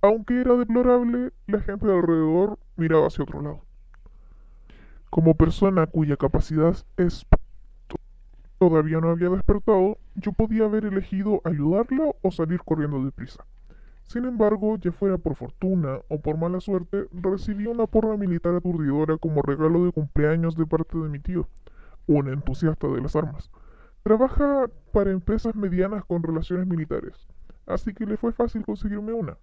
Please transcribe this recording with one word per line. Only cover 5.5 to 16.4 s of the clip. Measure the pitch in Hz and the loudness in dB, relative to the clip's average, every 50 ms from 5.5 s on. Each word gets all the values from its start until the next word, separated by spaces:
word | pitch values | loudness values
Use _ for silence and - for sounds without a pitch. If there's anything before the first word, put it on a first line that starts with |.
| 165 - 202 196 190 180 160 160 | 4 2 2 2 4 2 0 0
cuya | - 160 156 147 143 139 | 0 0 0 0 0 0
capacidad | - 135 - 160 - - 156 156 156 165 175 - - - - - | 0 0 0 0 0 0 0 2 2 2 2 0 -6 -12 -4 -2
es | 180 175 - - - - - - - - - - - - - - - - - - - - - - - - - - - - - - | 0 0 0 -4 4 6 6 6 6 -4 -16 -20 -20 -20 -20 -20 -20 -14 -14 -14 -14 -14 -20 -20 -20 -20 -20 -20 -20 -20 -2 2
todavía | 185 180 165 160 156 156 160 160 | 2 4 4 4 2 2 0 0
no | 160 165 | 0 0
había | 170 170 175 180 | 0 0 0 0
despertado, | 185 190 185 - 202 208 - - 214 190 185 196 214 - - - - | 0 2 4 4 2 2 2 2 4 4 4 2 -2 -6 -12 -14 -14
yo | 214 - 208 196 | -6 -6 -6 0
podía | - 226 220 220 220 220 | 0 0 0 2 0 2
haber | 214 208 214 214 | 2 2 0 -2
elegido | 208 190 196 185 - - 190 196 208 214 - - | -2 -2 -4 -4 -4 -6 -4 -2 0 -2 0 0
ayudarla | - - 147 143 156 175 202 233 247 262 262 320 302 - - | -2 -2 0 0 2 2 0 0 0 0 0 0 -2 -2 -2
o | - 190 | -4 -4
salir | - - 165 156 175 175 - | -2 -2 -2 -2 -2 -4 -2
corriendo | - 160 160 147 143 147 135 131 | -2 -2 -2 -2 -4 -2 -4 -4
deprisa. | 139 - - 120 123 - - - - - - - - - - - - - - - | -4 -6 -8 -14 -16 -16 -20 -20 -20 -20 -20 -20 -20 -20 -20 -20 -20 -20 -20 -20
Sin | - - 240 247 | -10 -8 -6 -6
embargo, | 254 247 220 220 208 208 202 208 214 220 208 | -4 0 2 2 2 2 2 0 -2 -2 0
ya | - 180 | -2 -4
fuera | 170 - 202 196 190 175 | -4 0 0 0 0 0
por | - 160 135 | -2 -4 -6
fortuna | - - - - - - 185 190 180 156 135 131 - - - | -6 -10 -14 -10 -4 -2 0 0 0 0 -2 -4 -8 -8 -8
o | 156 147 | -8 -6
por | - 156 151 | -4 -4 -2
mala | 160 | -2